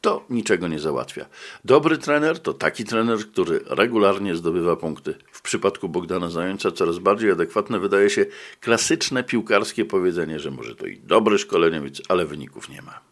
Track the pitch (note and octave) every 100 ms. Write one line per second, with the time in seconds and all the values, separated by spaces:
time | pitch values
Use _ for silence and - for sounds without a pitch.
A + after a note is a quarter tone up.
0 | A3+ G3 - A#2+ G#2 F#2 F2 D2+ D#2 C2+
1 | B1 - C#2+ - - - - C#3 D3+ D#3
2 | D3 D3 D3+ E3 - D2+ D#2 - G#2+ A2+
3 | A#2 A2+ G#2+ - E2+ D#2+ - C#2 A#2 A2+
4 | G2+ G2 G2+ E2+ E2+ F2 F2 E2 E2 D2+
5 | - - _ - - A2 F#2+ - F#2+ E2
6 | E2+ F2+ F2 E2+ F2+ F#2+ G2+ - E2+ E2+
7 | F#2+ G#2 A2 F2 E2+ G#2+ G2+ A2 F#2+ G2
8 | G2+ G#2 G2+ - - - - A#2 - E3
9 | - B2+ B2 A#2+ - G#2 A2 - G#2+ G2
10 | F#2 E2+ D#2 D#2 C#2+ C2 A#1 A#1 G1+ G1+
11 | - G#2 A2 G2+ - F2+ E2 D#2+ C#2+ C#2
12 | - F#2 D#2+ D2+ C#2 - - C#2 C2+ -
13 | _